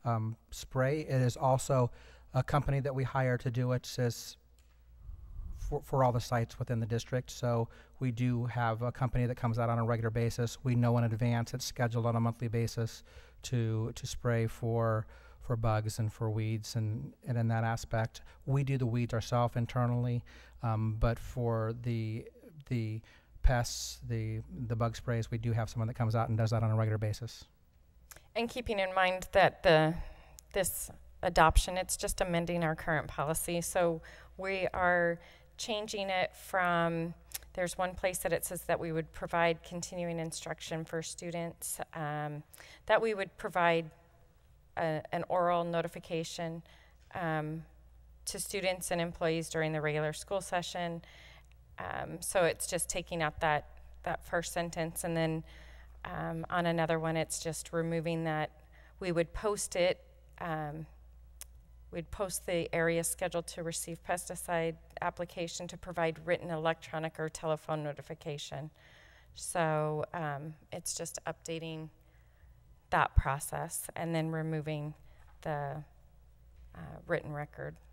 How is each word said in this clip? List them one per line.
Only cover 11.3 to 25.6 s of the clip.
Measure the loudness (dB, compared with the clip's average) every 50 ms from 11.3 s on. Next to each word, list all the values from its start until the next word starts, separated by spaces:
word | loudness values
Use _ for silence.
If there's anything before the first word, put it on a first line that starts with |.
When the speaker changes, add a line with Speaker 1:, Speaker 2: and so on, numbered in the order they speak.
| 2 2 0 -2 -4
Speaker 1:
it's | -6 -6
scheduled | -6 -2 0 0 2 2 2 2
on | 2 2
a | 4
monthly | 2 2 0 -2 -4 -2
basis | 0 0 0 0 0 -2 -4 -4 -4 -10 -18 -20 -20 -20 -20 -20 -20 -14 -6
to, | -2 0 0 2 2 2 0 0 -2 -4
to | -8 -8
spray | -8 -8 -2 0 2 2 2 2
for, | 0 -2 -2 -2 0 2 2 2 2 2 0 -2 -4 -12 -20 -20 -20 -20 -12
for | -4 -4 -2
bugs | 2 2 2 2 2 2 -2 -2 -2
and | -2 -2
for | -2 -2 -2 -2
weeds, | 0 0 0 0 -2 -2 -4 -4 -2
and, | -2 -2 0 -2 -4 -6 -10 -12 _ -4
and | -2 0 2
in | 2 2
that | 2 2 2
aspect, | 0 0 -2 -4 -2 0 0 0 -2 -4 -14 -18 -18 -20 -10 -2
we | 0 0 2 2
do | 2 0
the | 2 2
weeds | 2 2 0 0 0 0
ourselves | -4 -2 0 2 2 2 2 2
internally, | -2 -2 0 2 2 2 2 2 2 0 0 0 -2 -4 -6 -20 -20 -20 -20 -14 -4
um, | -2 0 2 2 2 0 2 4
but | 2 2 2 0
for | -6 -8 -4 -2 0 0 2 2 0 -2 -4 -4 -4
the, | -2 -2 -2 -2 -4 -6 -6 -10 -12 -18 -20 -20 -20 -20 -20 -8 -4
the | -2 -2 -2 -2 -4 -6 -10 -12 -20 -20 _ _ -14 4
pests, | 4 6 6 6 2 0 -4 -8 -8 -10 -10 -10 -6 -4
the, | -2 -2 -2 -2 -4 -6 -6 -8 -8 -8 -4
the | -4 0
bug | 0 0 0 0
sprays, | -4 -2 -2 0 0 0 -2
we | -4 -2
do | 0 0
have | 2 2